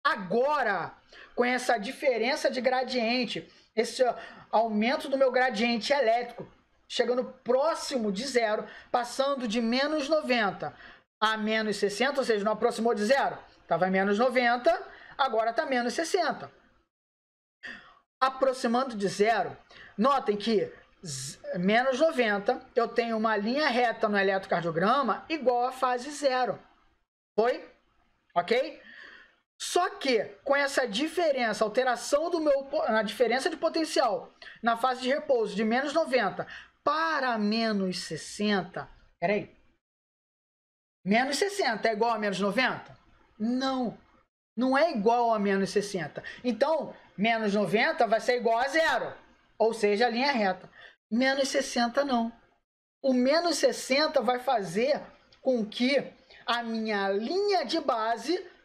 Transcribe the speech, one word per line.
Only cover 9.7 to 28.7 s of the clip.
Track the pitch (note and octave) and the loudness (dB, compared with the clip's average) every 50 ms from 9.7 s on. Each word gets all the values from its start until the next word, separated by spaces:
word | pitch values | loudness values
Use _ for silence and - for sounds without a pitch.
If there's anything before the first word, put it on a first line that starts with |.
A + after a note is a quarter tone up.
| A#3+ C4 C#4 D4 D#4 D#4 C4+ C#4 | 0 0 0 0 0 -2 0 0
noventa | D#4+ D#4 D4 A#3+ B3 A#3 G#3+ F#3+ E3+ - - - - - - - - - _ _ _ _ | 0 0 2 0 0 0 0 -2 -2 -4 -10 -10 -12 -14 -20 -20 -20 -20 _ _ _ _
a | G#3+ A3 A3 | 0 0 0
menos | A3 G#3 G#3+ A3 A3 A3 G#3+ G3 | 0 -2 0 0 0 0 -2 -2
sessenta, | G3 G#3 G3 G3 - A#3+ C#4 C#4 C4+ | 0 -2 -2 0 0 0 0 2 0
ou | B3 | 0
seja, | - A3 G3+ G3 | 2 0 2 2
não | A3 | 0
aproximou | G#3+ G#3+ A3 A#3+ - - A3 A#3 A#3 | 0 2 0 0 0 2 0 0 0
de | G#3 G#3 | 0 2
zero, | G#3+ C#4 C#4 A3+ F#3 - - - - - _ _ | 2 2 2 2 0 -2 -6 -14 -20 -20 _ _
tava | - E3+ E3 F3+ | -2 0 2 2
em | F#3+ | 2
menos | F#3+ F#3+ G3 G3+ G3+ | 2 2 2 2 2
noventa, | G3+ B3 C4 A#3 B3+ B3 A#3+ A#3+ B3 B3 E4 F4 - - - - - - - - | 2 2 2 2 2 2 2 2 2 2 2 2 2 -4 -12 -18 -20 -20 -20 -4
agora | - C#4 C4+ - A3 B3 A#3 A3+ | -2 -2 0 0 0 0 0 0
tá | - D#4+ | -2 -2
menos | C#4+ C4 B3 A#3+ A#3+ A3+ | 0 -2 -2 -2 -2 -2
sessenta. | - E4 - - F#4+ E4 C#4 G3+ - - - _ _ _ _ _ _ _ _ _ _ _ _ _ _ _ _ _ _ _ _ _ _ - - - - - - - _ _ _ _ _ | -2 -2 0 0 0 0 0 -2 -6 -10 -18 _ _ _ _ _ _ _ _ _ _ _ _ _ _ _ _ _ _ _ _ _ _ -18 -16 -16 -18 -20 -20 -20 _ _ _ _ _
Aproximando | C4 C4 C4 - C4+ C4+ B3 - - A#3+ A3+ B3 C4+ C#4 A#3 | 0 0 2 2 0 0 0 0 -2 0 0 0 0 -2 -4
de | G3+ G3+ | -4 -4
zero, | F#3 - - G3+ A3 A3+ G#3 E3+ D3+ - - _ _ - - - - - | -4 -4 -2 0 0 0 0 -2 -4 -8 -14 _ _ -20 -20 -20 -16 -4
notem | - G#3+ C4+ C#4+ C4 C4 - G#3 | 0 2 2 2 2 0 -2 -4
que | G3+ - A3+ A3+ F#3+ D#3+ - - - - _ _ _ - | -2 -2 0 0 0 0 -2 -8 -18 -20 _ _ _ -14
z-, | E3 C3+ C3 C3 C#3 - - - D4 - - | -12 -12 -10 -12 -14 -14 -14 -12 -8 -6 -2
menos | F3 F#3+ G#3+ A#3 B3+ C4+ C4 A#3+ | 0 2 2 4 2 2 2 2
noventa, | D#4+ D#4+ D4+ B3 A#3+ G#3+ G3+ G3+ G3 - B3 B3+ - - _ | 2 2 2 2 0 2 0 0 0 -2 -2 -2 -6 -2 _
eu | A#3+ A#3 | 0 0
tenho | A3+ A3+ - A#3 A#3 A3+ | 2 0 -2 -2 0 -2
uma | A3 A3 A3+ G#3+ | -2 0 0 0
linha | G#3 G#3 A3 B3+ D4 D#4 | 0 0 -2 -2 0 0
reta | C#4+ A3+ B3 A#3+ A#3 A3 A3 - G#3+ | 0 2 2 0 0 0 -2 -2 0
no | G#3 | 2
eletrocardiograma | G3+ G3 G3 F#3+ G3 F#3+ - G3 F3 E3 E3+ D#3 E3 F3+ G#3 B3 C#4+ C#4 G#3+ G3 - - - | 2 2 2 0 0 -2 -2 -2 -2 -2 -2 -2 0 2 2 2 2 2 0 -2 -4 -4 -6
igual | D#4+ D#4 B3 B3 B3 A#3+ B3 | -6 0 0 2 2 2 0
à | B3+ | -2
fase | B3+ - C4+ B3+ B3 B3 A#3+ D4 | -2 -2 -2 0 0 -2 -4 -8
zero. | D4 D4 D4 C4+ C4 B3+ B3+ G#3 F3+ - - _ _ _ _ _ _ _ _ _ _ _ _ _ _ | -8 -2 0 0 2 2 0 -2 -4 -8 -10 _ _ _ _ _ _ _ _ _ _ _ _ _ _
Foi? | - A3 B3 C#4+ D#4+ - - _ _ _ _ _ _ _ _ _ _ _ _ _ | 2 2 2 0 -2 -8 -18 _ _ _ _ _ _ _ _ _ _ _ _ _
Ok? | F3 F3 - A3+ B3 C#4+ D#4+ | -2 2 2 2 0 0 -2